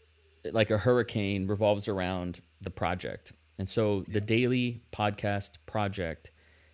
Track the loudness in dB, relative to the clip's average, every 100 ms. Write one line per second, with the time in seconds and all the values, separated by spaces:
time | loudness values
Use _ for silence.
0 | _ _ _ _ -4 0 2 4 4 4
1 | 2 0 0 0 0 2 4 2 0 -2
2 | 0 -2 -4 -8 -14 _ -10 -4 -2 -2
3 | -4 -10 -14 -20 _ -8 -4 0 2 2
4 | 0 -2 2 2 2 2 0 -4 -10 -2
5 | 0 0 -2 -2 -4 -14 -8 -2 -2 -2
6 | -6 -6 -12 -20 _ _ _